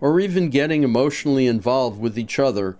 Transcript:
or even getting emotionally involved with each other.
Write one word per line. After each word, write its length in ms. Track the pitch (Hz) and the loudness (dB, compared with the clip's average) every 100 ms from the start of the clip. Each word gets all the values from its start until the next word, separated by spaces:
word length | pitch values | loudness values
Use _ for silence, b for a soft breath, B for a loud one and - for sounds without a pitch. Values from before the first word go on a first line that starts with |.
or 180 | 139 170 | 0 0
even 300 | 202 180 170 | 0 0 0
getting 340 | 139 151 156 | 0 0 2
emotionally 640 | 135 117 143 - 147 135 127 | 2 2 0 -2 0 2 2
involved 540 | 113 120 131 123 104 | 2 0 0 0 -4
with 180 | 117 107 | -6 -4
each 200 | 113 - | -4 -2
other. 400 | 139 104 98 | 0 0 -4